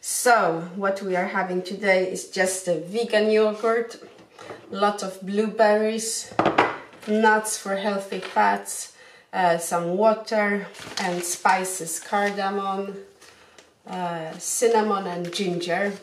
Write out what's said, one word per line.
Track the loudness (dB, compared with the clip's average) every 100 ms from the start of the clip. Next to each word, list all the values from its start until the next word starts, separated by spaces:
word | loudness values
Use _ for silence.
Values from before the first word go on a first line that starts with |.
So | -6 0 4 6 4 0 -6 -2
what | -2 0
we | -2 0
are | 0
having | -2 -2 -2
today | -4 -4 2 4 2
is | -4 -8
just | 0 0 0 -2
a | -2
vegan | -2 -4 0 2 4
yogurt, | 4 4 2 0 0 -2 -8 -18 -20 -20 -20 -16 -16 -10
lot | 0 0 0
of | -6 -8
blueberries, | -4 0 0 4 4 6 2 -2 -4 -6 -6 0 2 4 2 -2 -14 -16 -2
nuts | 4 6 4 0 -8
for | -4 -2
healthy | -2 -2 -4 -8
fats, | -4 2 2 2 -4 -10 -12 -16 -20 -20 _
uh, | 0 2 2
some | 0 -2 0 4
water | 4 2 0 0 2 0 -4 -14 -12 -6
and | -4 -2
spices, | -4 0 4 4 2 -6 -6 -8
cardamom, | -2 0 0 0 -2 -2 -2 -4 -6 -10 -16 _ -20 -20 -20 -20 -20 _ -12
uh, | -6 -4 -4 -8 -8
cinnamon | -6 0 4 4 2 0 -2
and | -6 -6
ginger. | -2 -2 -2 -2 0 -2 -4